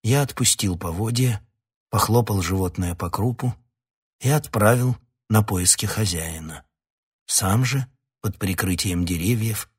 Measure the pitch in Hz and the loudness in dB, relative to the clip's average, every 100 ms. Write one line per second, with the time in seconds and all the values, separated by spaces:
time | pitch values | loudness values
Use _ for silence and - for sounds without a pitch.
0 | 113 139 139 - 120 - 101 85 87 85 | 2 2 0 0 0 2 -2 -2 -6 -4
1 | 113 117 127 107 - _ _ _ _ 107 | -4 0 0 0 -10 _ _ _ _ -2
2 | - 117 110 101 85 95 92 - 90 85 | 2 2 2 -2 0 -2 -2 -2 -4 -4
3 | 85 - 113 123 127 - _ _ _ _ | -4 -2 -2 0 -4 -4 _ _ _ _
4 | _ _ 127 151 - 110 104 123 127 120 | _ _ 0 0 0 2 4 4 2 -2
5 | _ _ _ 110 104 92 90 - 104 - | _ _ _ 2 2 2 2 2 0 -2
6 | 104 85 82 80 80 76 _ _ _ _ | -2 -2 -6 -10 -12 -16 _ _ _ _
7 | _ _ - - 95 110 127 135 127 _ | _ _ -4 0 2 2 2 0 -4 _
8 | _ _ 110 - 95 90 95 87 98 87 | _ _ -10 -4 -4 0 0 0 0 0
9 | 87 87 90 120 110 104 - | -2 0 0 0 -2 -4 -10